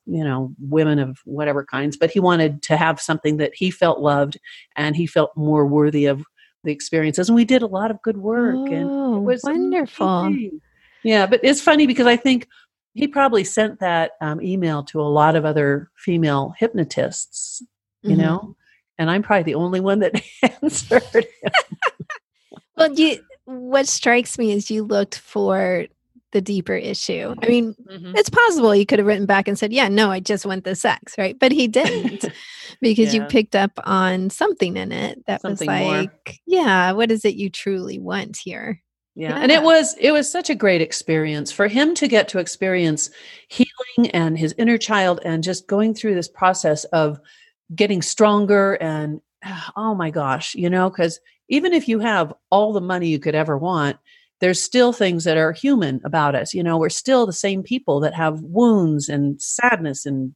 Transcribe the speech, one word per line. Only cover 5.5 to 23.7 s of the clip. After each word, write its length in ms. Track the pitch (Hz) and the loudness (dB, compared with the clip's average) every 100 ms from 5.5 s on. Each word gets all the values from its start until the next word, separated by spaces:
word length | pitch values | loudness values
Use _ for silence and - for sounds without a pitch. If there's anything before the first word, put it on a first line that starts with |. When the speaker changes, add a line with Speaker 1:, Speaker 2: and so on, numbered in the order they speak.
| 151 143 | 2 4
Speaker 1:
worthy 400 | 147 147 147 143 | 4 2 2 0
of 180 | 139 - _ _ _ 151 | 0 -6 _ _ _ -8
the 40 | |
experiences, 540 | 143 - 160 156 147 180 | -8 -4 -2 0 0 2
and 60 | 233 | 4
we 100 | 226 | 4
did 180 | 254 | 2
a 40 | 226 | 2
lot 220 | 190 220 | -2 -4
of 100 | 214 | -4
good 140 | 220 196 | -6 -4
work, 380 | 202 240 240 254 269 | -4 0 0 -2 -4
and 160 | 277 277 | -4 -4
it 20 | |
Speaker 2:
Oh, 280 | 277 269 208 | -4 -2 -2
Speaker 1:
was 200 | 208 247 | 0 -2
Speaker 2:
wonderful. 600 | 277 330 370 359 269 - 190 | -2 -2 0 -2 -4 -2 0
Speaker 1:
amazing. 540 | 180 190 247 208 156 - _ _ _ | 0 0 -2 -6 -12 -20 _ _ _
Yeah, 220 | 226 214 190 | 2 4 4
but 140 | 233 | 4
it's 180 | 262 285 | 4 4
funny 260 | 349 302 277 | 4 6 4
because 180 | 254 240 | 4 4
I 80 | 240 | 4
think 300 | 269 247 - _ _ _ _ | 2 0 -2 _ _ _ _
he 140 | 220 285 | -6 -2
probably 360 | 285 269 220 | 2 2 2
sent 360 | 185 - 214 214 | 0 0 0 -2
that, 320 | 185 170 160 - | 0 0 0 -4
um, 200 | 156 151 | -6 -4
email 420 | 185 190 165 147 143 | -4 -2 -2 -4 -4
to 140 | 156 | -4
a 20 | |
lot 320 | 147 147 156 160 | 0 4 4 4
of 100 | 151 | 2
other 440 | 151 143 143 170 _ | 2 2 0 -4 _
female 560 | - 170 156 139 139 - | -2 0 2 0 -4 -4
hypnotists, 1040 | 226 214 151 - - - - - - - 247 _ _ _ | -4 -2 -4 -2 -4 -6 -12 -12 -14 -14 -18 _ _ _
you 80 | 208 | 0
Speaker 2:
Mm-hmm. 100 | 185 | 2
Speaker 1:
know, 340 | 160 180 202 - _ _ _ - | 2 -2 -8 -20 _ _ _ -4
and 100 | 160 | -2
I'm 100 | 190 | 0
probably 200 | 208 202 | 2 2
the 120 | 160 143 | 2 -2
only 240 | 175 185 | -2 -2
one 200 | 190 208 | 0 0
that 220 | 190 220 - - | 0 -2 -8 -2
<laughs> 200 | 254 - | -2 0
answered 420 | 294 - - 240 - 233 - _ | -4 -4 0 0 2 0 -2 _
him. 80 | - 719 | -2 -2
Speaker 2:
<laughs> 60 | - - 719 - - 571 _ _ _ - _ - | -2 -6 -6 -6 -14 -16 _ _ _ -20 _ 0
Well, 180 | 320 | 2
you, 260 | 277 311 254 - - - | 4 2 0 -10 -20 -16
what 420 | 254 254 | -14 -2